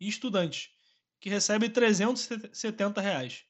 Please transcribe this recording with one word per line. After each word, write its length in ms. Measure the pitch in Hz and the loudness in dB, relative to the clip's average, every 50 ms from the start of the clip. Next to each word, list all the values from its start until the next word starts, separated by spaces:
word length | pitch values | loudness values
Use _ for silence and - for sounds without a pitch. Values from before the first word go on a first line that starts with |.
e 80 | 180 208 | -8 -8
estudantes, 640 | 208 - - 254 196 190 175 156 135 - - - _ _ _ _ _ _ _ _ _ _ | -6 -4 -4 -2 0 0 0 0 -2 -6 -12 -12 _ _ _ _ _ _ _ _ _ _
que 80 | - 190 | -6 -4
recebem 400 | 202 202 - - 208 214 226 226 | -2 0 0 2 2 2 2 2
trezentos 640 | 226 247 240 220 214 175 202 233 254 247 - - | 4 4 6 6 6 6 4 2 2 0 -4 -6
e 200 | 240 214 220 - | -8 -8 -10 -10
setenta 520 | - - - 220 220 - 196 202 208 208 | -10 -8 -6 -6 -2 -2 -2 -2 -2 -2
reais. 420 | 196 202 180 135 127 123 - - - _ | -2 -2 -2 -2 -4 -6 -10 -12 -18 _